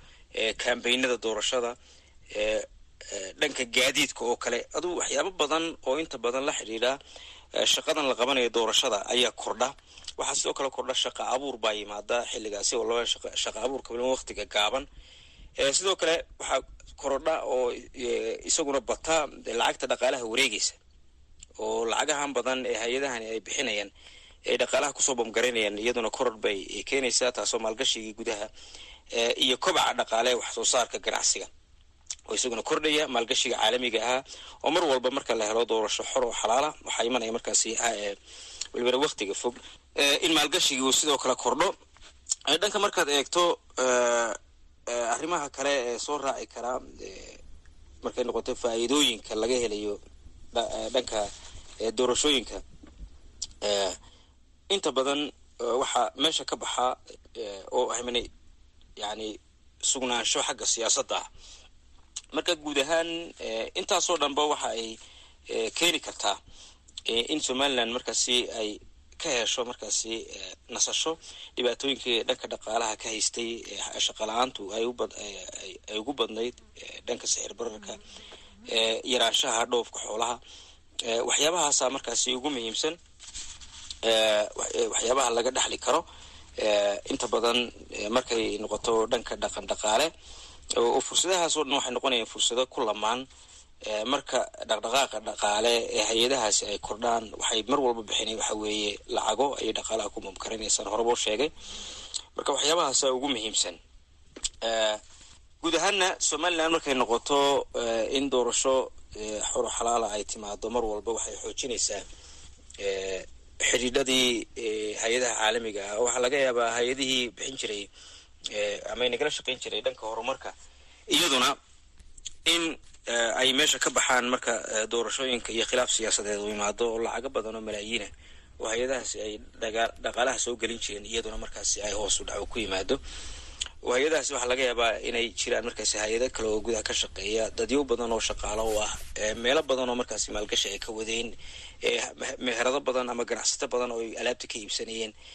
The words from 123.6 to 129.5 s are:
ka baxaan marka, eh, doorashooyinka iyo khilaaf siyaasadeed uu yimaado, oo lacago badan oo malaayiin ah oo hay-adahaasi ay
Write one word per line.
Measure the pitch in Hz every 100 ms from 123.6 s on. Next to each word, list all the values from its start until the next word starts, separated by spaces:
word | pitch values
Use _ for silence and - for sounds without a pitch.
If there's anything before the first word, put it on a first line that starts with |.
| 151 -
ka | 156
baxaan | 123 - 127 120
marka, | 127 - 113 -
eh, | 110 110
doorashooyinka | 117 107 117 131 120 107
iyo | 110 107
khilaaf | 127 123
siyaasadeed | - 107 - 104 104
uu | 104
yimaado, | 104 104 104 120
oo | 113
lacago | 113 110 131
badan | 120 110 113
oo |
malaayiin | 110 104 107 117
ah | 98 - - - - -
oo | 110
hay-adahaasi | 113 127 131 113 107
ay | 107 107 123